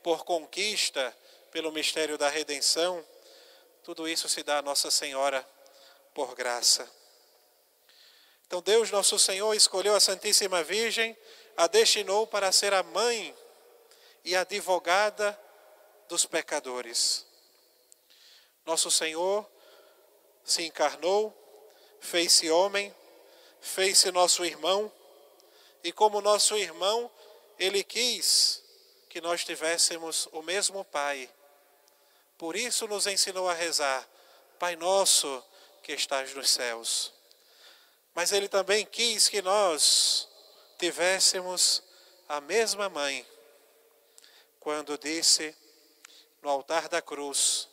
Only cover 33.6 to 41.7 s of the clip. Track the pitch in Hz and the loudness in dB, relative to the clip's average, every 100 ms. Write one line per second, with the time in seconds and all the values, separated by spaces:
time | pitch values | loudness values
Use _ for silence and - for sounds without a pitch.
33.6 | 170 151 143 131 - _ - - _ _ | -2 0 0 -2 -6 _ -20 -20 _ _
34.6 | 175 170 170 196 180 - 151 131 - - | -6 -2 2 2 4 2 2 -8 -12 -20
35.6 | - _ - 143 - 139 131 139 123 - | -20 _ -12 -6 -2 -2 -4 -4 0 0
36.6 | 123 117 113 - - - _ _ _ _ | -2 -4 -4 -4 -4 -12 _ _ _ _
37.6 | - - _ _ _ - 175 202 196 196 | -20 -20 _ _ _ -4 0 0 0 -2
38.6 | 185 208 196 - 233 214 - 208 185 202 | 2 0 0 0 0 4 2 2 2 2
39.6 | 196 151 - - - - - - - - | 2 4 4 4 2 0 -4 -18 -20 -20
40.6 | _ _ 175 147 175 190 - 196 185 180 | _ _ -4 0 0 4 2 0 -6 0
41.6 | - | 2